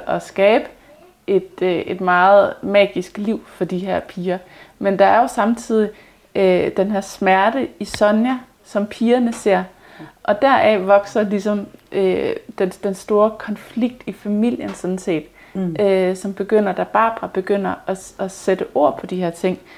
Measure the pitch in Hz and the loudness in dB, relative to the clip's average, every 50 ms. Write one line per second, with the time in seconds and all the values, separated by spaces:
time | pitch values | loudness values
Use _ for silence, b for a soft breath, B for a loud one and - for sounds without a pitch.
0 | - - - 175 - - - 190 196 208 226 240 - - b b b b b b | -2 -4 -4 -4 -6 -8 -2 2 4 4 4 2 0 -4 b b b b b b
1 | b b b _ _ - 196 180 185 - - - 180 185 170 156 - - 190 185 | b b b _ _ 0 0 0 0 -4 -6 -4 -2 -2 0 -2 -4 -6 -6 -4
2 | 185 180 180 180 185 196 202 202 - 180 - - - 196 202 202 196 196 - 175 | 0 0 4 4 6 6 6 6 6 4 -2 -6 -4 2 4 4 4 4 0 -6
3 | 175 - - 208 208 220 214 - - - - - 185 165 190 175 196 190 180 165 | -8 -8 -10 -6 -4 -4 -4 -4 -8 -16 -8 -6 -4 -4 -4 -6 -4 -4 -4 -4
4 | - - - 185 175 185 175 185 B B B B B B B _ 202 196 190 190 | -4 -6 -10 -6 -4 -4 -4 -6 B B B B B B B _ -2 -2 2 4
5 | 196 190 202 226 262 262 - 233 208 226 240 - - - 226 220 208 208 B B | 4 6 6 4 2 2 0 0 0 0 0 -2 -2 -2 0 0 0 0 B B
6 | B B B B B B - 196 196 185 180 175 - - - - 190 208 214 190 | B B B B B B -2 2 2 4 4 2 0 0 0 -2 -2 0 -2 -4
7 | - - - - 196 185 190 190 196 226 254 269 - - - - 208 - - - | -6 -6 -6 -2 2 2 4 4 2 2 0 -2 -4 -6 -8 -12 -12 -10 -2 2
8 | 214 208 214 220 233 254 254 254 - - _ _ _ - - 202 208 208 - - | 2 2 4 2 2 0 -2 -4 -8 -14 _ _ _ -6 -4 -4 -4 -4 -4 -2
9 | 226 233 240 254 240 233 226 - - 208 190 180 185 - B B B B B B | 2 2 2 2 2 0 -2 -2 0 2 2 2 0 -4 B B B B B B
10 | 156 B B B - - 208 208 277 269 262 - - 214 220 190 185 190 202 202 | -20 B B B -2 -2 0 2 4 4 4 4 4 4 2 2 4 4 4 4
11 | 202 - - 220 214 190 208 196 190 214 208 202 196 - - - _ _ - 196 | 4 2 -2 -2 0 0 -2 -2 -2 -2 -2 -4 -6 -10 -16 -20 _ _ -2 0
12 | 190 185 185 - - - - - - - - - 196 185 - - - 202 190 - | 0 0 0 0 -2 -2 -4 -6 -10 -12 -4 -4 -4 -4 -2 -6 -6 -6 -6 -6
13 | - - 214 208 214 220 214 - - 220 202 - - - - 226 254 240 247 - | -4 0 2 2 2 2 0 -6 -10 -10 -10 -10 -12 -10 -4 -4 -4 -4 -4 -8
14 | - 208 185 - - 208 208 208 226 240 247 - - 202 190 - - 180 185 185 | -12 -12 -12 -8 -6 -4 0 0 0 0 0 -4 -6 -10 -10 -6 -6 -6 -6 -4
15 | - 202 165 151 151 - b b b b b 196 185 175 160 - 208 196 190 190 | -4 -4 -4 -4 -6 -10 b b b b b -4 -4 -4 -2 0 2 2 2 2
16 | 185 185 190 185 - 196 185 - 196 - 220 214 208 190 180 190 180 - - 208 | 2 0 -2 -4 -6 -8 -6 -6 -2 0 0 2 2 0 -2 -4 -4 0 0 2
17 | 226 226 226 - - 185 - 190 190 208 202 202 190 185 180 - - - 190 190 | 2 2 0 -4 -8 -6 -6 -6 -2 -2 -2 -2 -2 -4 -6 -6 -8 -8 -8 -8
18 | - - - - 196 185 - - - 202 190 185 - - - 254 302 - - - | -10 -16 -10 -10 -10 -10 -10 -6 -2 -2 -2 -2 -4 -4 0 2 2 2 2 -2
19 | - - 180 185 180 170 170 - - 180 - - B B B | -8 -8 -6 -4 -4 -4 -4 -2 -2 -2 -4 -4 B B B